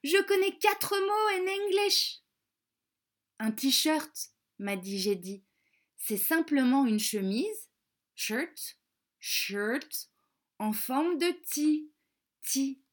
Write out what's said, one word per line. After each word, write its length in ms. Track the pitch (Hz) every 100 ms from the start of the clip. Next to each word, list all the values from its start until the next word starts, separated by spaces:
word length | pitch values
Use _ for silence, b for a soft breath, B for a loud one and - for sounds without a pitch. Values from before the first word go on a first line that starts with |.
Je 180 | 277 381
connais 340 | 392 403 392 -
quatre 360 | 415 415 -
mots 480 | 403 392 415 427 381
in 40 | 370 392
English. 560 | 403 381 403 - - - _ _ _ _ _ _ _ _ _ _ _ _
Un 100 | 220
t-shirt, 840 | 214 269 262 311 311 - - - _ _ _
m'a 180 | 202 196
dit 220 | 190 196
Jedi. 460 | 196 190 180 196 _ _ _ _ _ _
C'est 200 | - 208
simplement 720 | - 320 320 285 247 269 262
une 140 | 214
chemise, 680 | - 214 190 214 403 427 - _ _ _ _
shirt, 640 | - - 220 339 - - - _ _ _ _
shirt, 920 | - - - 202 208 240 - - - _ _ _ _ _
en 140 | 214
forme 460 | 208 - 262 330 330
de 120 | 370 349 -
T, 400 | 294 302 302 302 _ _ _ _ _
T. 380 | - 269 269 269 _